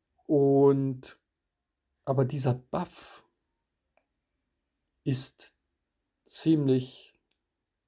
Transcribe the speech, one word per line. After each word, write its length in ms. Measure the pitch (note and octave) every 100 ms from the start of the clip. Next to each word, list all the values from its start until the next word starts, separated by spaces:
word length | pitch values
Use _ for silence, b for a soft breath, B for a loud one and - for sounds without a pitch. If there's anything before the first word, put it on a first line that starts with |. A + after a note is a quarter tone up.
| _ _ -
Und, 960 | D3+ C#3 C#3 C#3 C#3 C3+ B2+ - - _ _ _ _ _ _ _ _ -
aber 180 | C3
dieser 300 | B2+ C#3+ B2+
Buff 720 | B2 - - F3 - - - _ _ _ _ _ _ _ _ _ _ _ _ _ _ _ _ _ _
ist 500 | D3 B2+ - - - _ _ _ _ _ _ _ _
ziemlich 960 | - D#3+ D#3 C3+ C3 B2+ - - _ _ _ _ _ _ _